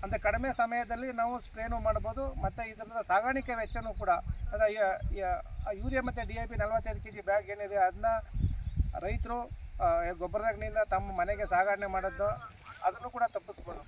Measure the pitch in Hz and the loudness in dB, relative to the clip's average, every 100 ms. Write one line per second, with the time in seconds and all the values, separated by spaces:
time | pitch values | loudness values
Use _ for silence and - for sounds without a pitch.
0 | - 226 208 220 262 240 233 240 233 233 | -2 0 2 2 0 2 2 2 -2 -4
1 | 262 240 233 247 - 220 226 233 330 320 | -4 0 0 -2 -8 -8 -4 0 2 2
2 | 220 226 269 262 190 226 226 214 233 233 | 0 -4 -4 -2 -2 -2 -8 -8 -8 -6
3 | 208 185 233 269 254 233 214 233 220 202 | 4 4 4 0 -2 -4 -2 -4 -4 -2
4 | 190 175 - - - 214 214 214 196 190 | 2 2 2 -2 -2 2 2 4 2 2
5 | - 208 185 180 - - - 202 247 262 | -2 0 0 -2 -4 -6 -4 -2 0 0
6 | 254 240 220 220 233 233 214 220 214 208 | 0 -2 -4 -4 -4 0 2 2 0 -4
7 | 220 208 196 202 196 202 202 202 185 190 | -6 -8 2 2 2 -6 0 4 4 4
8 | 214 170 - - - - - - - - | 2 2 0 0 2 2 -2 0 0 0
9 | 190 220 226 240 240 - - - 185 170 | -2 0 0 -2 -4 -8 -10 0 4 4
10 | 170 175 180 202 220 208 220 214 214 190 | 2 -2 -2 0 0 -2 -2 0 2 2
11 | 202 190 - 208 202 180 196 196 202 190 | 0 -2 0 0 2 4 4 2 0 0
12 | 190 185 202 233 - - - - 180 - | -2 0 0 0 -8 -16 -18 -2 -2 0
13 | 254 247 233 202 - 196 - 175 | -8 0 0 0 -8 -12 -10 -10